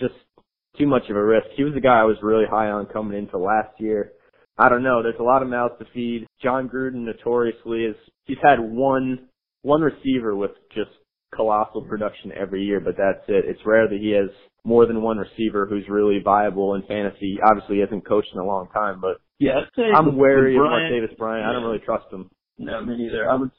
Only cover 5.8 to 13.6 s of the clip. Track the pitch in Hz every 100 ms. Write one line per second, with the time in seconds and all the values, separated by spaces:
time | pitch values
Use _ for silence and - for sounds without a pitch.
5.8 | - 123 120 117 107 _ 127 131 127 127
6.8 | 131 127 117 104 117 120 117 113 113 113
7.8 | 113 107 _ _ - 131 - 123 110 113
8.8 | 135 135 131 127 - _ _ _ 131 151
9.8 | 151 - 135 131 113 101 98 - _ 107
10.8 | 101 _ _ _ _ - 110 104 110 110
11.8 | - 107 104 - 98 - 95 95 101 101
12.8 | 92 90 98 92 - 98 85 92